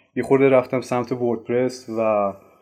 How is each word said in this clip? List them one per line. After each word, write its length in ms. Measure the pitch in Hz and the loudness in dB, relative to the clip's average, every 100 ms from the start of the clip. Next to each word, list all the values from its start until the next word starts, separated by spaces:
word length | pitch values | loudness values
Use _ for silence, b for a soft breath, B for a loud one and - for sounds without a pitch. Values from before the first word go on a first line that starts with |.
| b 123 | b -8
یه 80 | |
خورده 260 | 120 135 135 | 0 4 6
رفتم 320 | 127 127 131 | 4 2 -6
سمت 300 | - 123 120 | -4 -4 -4
وردپرس 800 | 123 120 113 117 120 127 127 - 110 | -4 -2 -4 -4 -2 -2 -6 -10 -4
و 360 | 110 107 101 98 b b | 0 0 -2 -6 b b